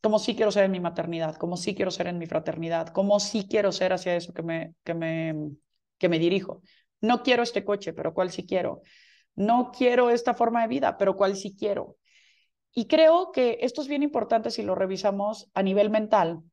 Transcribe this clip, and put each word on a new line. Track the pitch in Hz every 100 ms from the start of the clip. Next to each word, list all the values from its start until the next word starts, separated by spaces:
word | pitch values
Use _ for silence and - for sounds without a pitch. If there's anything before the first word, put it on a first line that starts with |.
cómo | 220 214
sí | 208 214
quiero | 214
ser | 202
en | 196
mi | 185
maternidad, | 175 170 170 170 160
cómo | 156 170 175
sí | 208
quiero | 196 190
ser | 175 175
en | 175
mi | 170
fraternidad, | 165 156 156 165 165 165
cómo | - 196 202
sí | 202 220 196
quiero | 214 202
ser | 185 185
hacia | 185 185
eso | 175 175
que | -
me, | 165 165 165 -
que | -
me, | 170 165 165 160 156 151 143 _ _ _ _
que | 180
me | 165
dirijo. | 170 190 - - _ _ _ _
No | 214 214
quiero | 254 240
este | 233 202
coche, | 196 202 175
pero | 165 165
¿cuál | 160 185
sí | - 180
quiero? | 185 - - _ _ _ _ _
No | - 202 240 247 -
quiero | 247 240 240
esta | 240 240
forma | 233 233 233
de | 233
vida, | 262 254 -
pero | 196 190
¿cuál | 196
sí | 196 202 -
quiero? | 208 196 - - _ _ _ _ _ _ _
Y | - 220
creo | 311 320 339 370
que | 311 247 226
esto | 247 247
es | 277
bien | 285
importante | 294 285 220 226 220
si | 220
lo | 202
revisamos | 185 190 190 208 196 202 214 -
a | -
nivel | 196 190 208
mental | 214 214 214 165 170 -